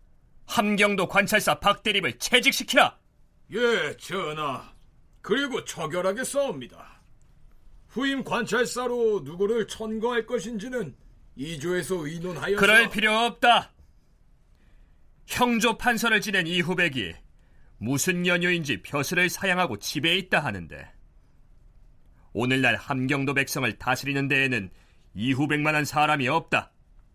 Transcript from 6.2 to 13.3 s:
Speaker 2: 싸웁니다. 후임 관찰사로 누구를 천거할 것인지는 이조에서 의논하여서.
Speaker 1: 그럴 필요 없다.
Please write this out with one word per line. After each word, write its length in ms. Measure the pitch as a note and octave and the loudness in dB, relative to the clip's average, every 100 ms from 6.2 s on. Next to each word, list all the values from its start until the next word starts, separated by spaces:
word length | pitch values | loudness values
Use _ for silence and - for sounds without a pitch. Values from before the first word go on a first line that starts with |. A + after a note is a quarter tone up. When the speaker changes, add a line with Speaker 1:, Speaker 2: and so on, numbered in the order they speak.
Speaker 2:
싸웁니다. 760 | B3 C#4 C4+ D3 A2+ - - - - - - - - - - - - | -4 -2 -2 -4 -12 -18 -20 -20 -20 -20 -20 -20 -20 -20 -20 -20 -12
후임 340 | A3 C4+ C4+ | -4 -2 -2
관찰사로 1000 | - G3+ A3+ G#3+ A#3 A#3 B3 A#3+ A3 G3+ | -2 -4 0 0 0 -2 -4 0 2 0
누구를 420 | C#3 F3 G3+ A#3 - | -4 -4 0 0 -2
천거할 580 | - A3 A3 A#3 A#3+ | -6 -6 -4 -2 -2
것인지는 720 | A3+ A#3+ G3 A3 B3+ B3+ D#3 - - - - | -2 -4 -4 -8 -6 -6 -6 -10 -20 -20 -20
이조에서 720 | - D3+ D#3+ E3+ F3+ E3+ F#3 D3+ | -12 -10 -6 -2 -2 -2 -4 -4
의논하여서. 540 | E3 F3+ D#3 D#3+ G3+ | -6 -8 -6 -2 4
Speaker 1:
그럴 280 | G3 A3 A3+ | 8 8 6
필요 240 | A3 A3 | 2 2
없다. 600 | A3 A#3 | 4 2